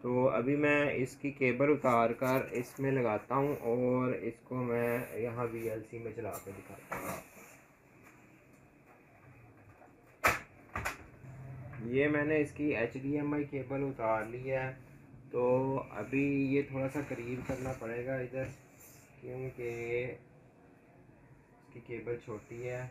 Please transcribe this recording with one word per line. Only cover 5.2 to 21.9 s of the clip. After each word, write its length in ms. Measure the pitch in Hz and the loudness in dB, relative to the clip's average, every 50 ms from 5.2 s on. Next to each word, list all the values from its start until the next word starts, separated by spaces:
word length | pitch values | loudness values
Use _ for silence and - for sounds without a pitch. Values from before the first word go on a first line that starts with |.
| 113 120 117 120 123 117 | -4 -4 -2 -2 -2 -2
वीएलसी 520 | 113 117 113 113 107 113 107 - - 117 | -2 -4 -4 -4 -4 -4 -8 -10 -12 -8
में 120 | 113 113 107 | -8 -8 -8
चला 140 | 117 110 98 98 - | -6 -6 -6 -6 -8
के 140 | - 98 | -10 -10
दिखाता 460 | 98 101 - - 95 - - - - - | -12 -12 -14 -16 -16 -18 -12 -10 -8 -6
हूँ। 180 | - - - - - - - - - - - - - - - _ - - - - - - - - - - - - - - - - - - - - - - - - - - - - - - - - - - - - - - - - - - - - - - - - - - - - - - - - - - - - - - - - - - - - - - - - - - - - - - - - 107 113 | -6 -6 -6 -8 -10 -14 -20 -20 -20 -20 -20 -20 -20 -20 -20 _ -20 -20 -20 -20 -20 -20 -20 -20 -20 -20 -20 -20 -20 -20 -20 -20 -20 -20 -20 -20 -20 -20 -20 -20 -20 -20 -20 -20 -20 -20 -20 -20 -20 -20 -20 -20 -20 -20 -20 -20 -20 -20 -20 -20 -20 -20 -18 0 0 0 0 0 -6 -14 -20 -20 -20 -12 -10 -6 -6 -6 -8 -8 -16 -20 -20 -20 -18 -18 -16 -14 -14 -14 -14 -14 -14 -14 -12 -10 -6 0
ये 180 | 123 135 143 151 | 2 4 4 4
मैंने 280 | 151 147 147 151 156 156 | 4 2 2 4 4 2
इसकी 320 | 147 143 - - 147 151 135 | 2 0 -2 -2 0 0 2
एचडीएमआई 680 | 107 117 120 - 135 131 139 147 147 147 147 147 147 143 | 2 0 0 -2 -4 -2 -2 0 0 0 0 0 0 -2
केबल 380 | 139 143 139 127 123 139 135 139 | -2 -4 -6 -4 -2 -2 -2 -2
उतार 440 | 139 135 - 117 110 110 110 107 113 | -2 -2 -2 0 2 2 2 0 -4
ली 140 | 117 123 | -8 -8
है, 280 | 127 135 131 131 131 127 - - - - - - - - - - - - | -4 -2 0 0 0 -2 -6 -10 -16 -20 -20 -20 -20 -20 -20 -20 -16 -4
तो 160 | - 120 123 123 127 127 131 135 135 131 - - - | 0 2 4 4 4 4 4 2 0 -2 -4 -6 -6
अभी 320 | 98 107 117 127 139 139 143 143 139 139 135 | -8 -6 0 2 2 4 4 4 2 2 4
ये 160 | 135 143 139 | 4 2 2
थोड़ा 220 | 139 135 135 135 135 | 0 -2 -2 -2 -2
सा 120 | 135 151 139 | -2 -4 -4
करीब 380 | - 131 117 117 120 127 127 123 - | -4 -6 -6 -4 -6 -6 -6 -4 -4
करना 260 | 135 127 131 131 131 | -4 -4 -2 -6 -6
पड़ेगा 440 | 127 113 113 117 120 120 131 135 131 | -4 -6 -6 -4 -4 -4 -2 -2 -4
इधर, 260 | 127 123 127 131 131 131 - - - - - - - - - - - - - - | -4 -4 -4 -6 -6 -6 -8 -14 -20 -20 -20 -20 -20 -20 -20 -20 -20 -20 -20 -16
क्योंकि 480 | - 123 127 127 131 131 123 123 120 120 117 117 117 117 120 120 123 | -12 -10 -8 -6 -6 -8 -6 -6 -4 -4 -4 -4 -4 -2 0 0 -2
इसकी 1800 | 127 - - - - - - - - - - - - - - - - - - - - - - - - - - - - - - - - - 120 | -2 -8 -10 -16 -20 -20 -20 -20 -20 -20 -20 -20 -20 -20 -20 -20 -20 -20 -20 -20 -20 -20 -20 -20 -20 -20 -20 -20 -20 -20 -20 -20 -20 -18 -18
केबल 360 | 117 - | -10 -8